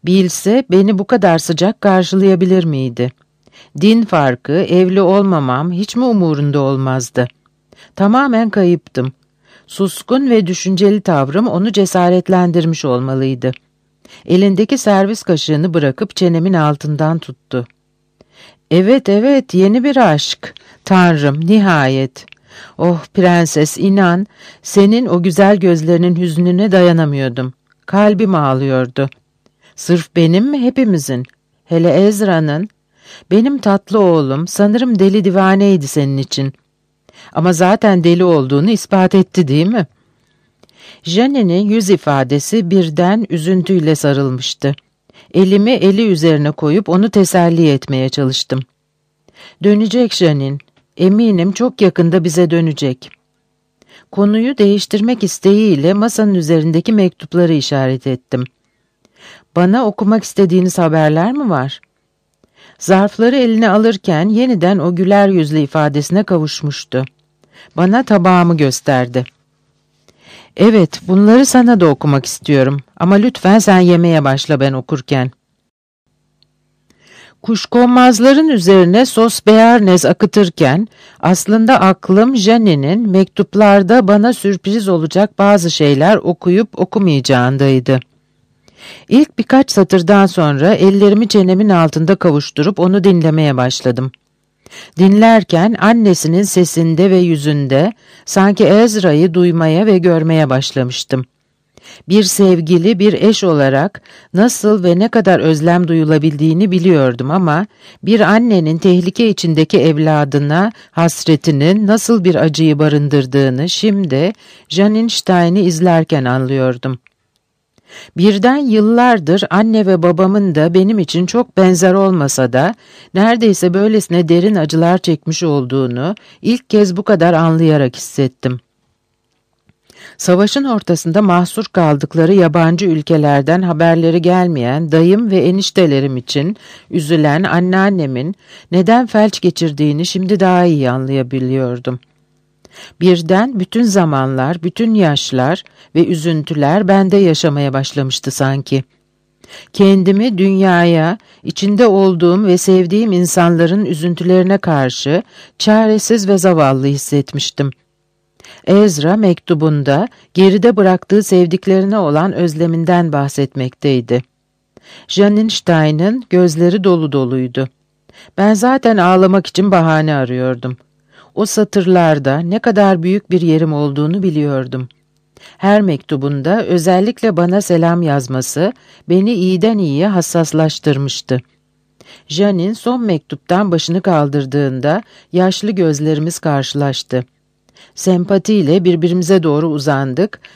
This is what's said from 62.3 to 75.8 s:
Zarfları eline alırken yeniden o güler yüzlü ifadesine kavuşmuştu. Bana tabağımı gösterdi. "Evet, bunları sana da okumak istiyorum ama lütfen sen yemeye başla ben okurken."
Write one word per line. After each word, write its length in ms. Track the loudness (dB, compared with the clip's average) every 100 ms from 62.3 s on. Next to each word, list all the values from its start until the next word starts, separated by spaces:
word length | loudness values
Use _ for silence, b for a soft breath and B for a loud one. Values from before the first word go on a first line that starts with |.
| _ _ b b b
Zarfları 580 | 0 2 2 0 0 2
eline 340 | 0 0 2
alırken 580 | 2 0 -2 -2 -2 0
yeniden 500 | 0 0 0 0 0
o 160 | -2 -2
güler 320 | 0 2 2
yüzlü 300 | 0 0 -2
ifadesine 640 | -2 -2 -2 -2 -2 -2
kavuşmuştu. 840 | 0 -2 -2 -6 -8 -10 -8 -8 -8 _ _ _ b b b -2
Bana 260 | 0 0
tabağımı 540 | 2 2 4 2 2 2
gösterdi. 680 | 0 -2 -2 -2 -2 -6 -8 _ _ _ _ _ _ _ _ b b b b 2
"Evet, 440 | 4 4 0 -2 -2
bunları 380 | 2 6 4 4
sana 340 | 4 4 4
da 60 | 2
okumak 400 | 2 0 -2 -4
istiyorum 540 | -12 -2 0 0 -2 -12 _
ama 180 | 0
lütfen 440 | 2 0 -2 2 2
sen 200 | 4 4
yemeye 460 | 4 4 2 2
başla 360 | 0 -2 -2 -2
ben 120 | -2
okurken." 580 | -4 -6 -8 -4 -4 -4 _ _ _ _ _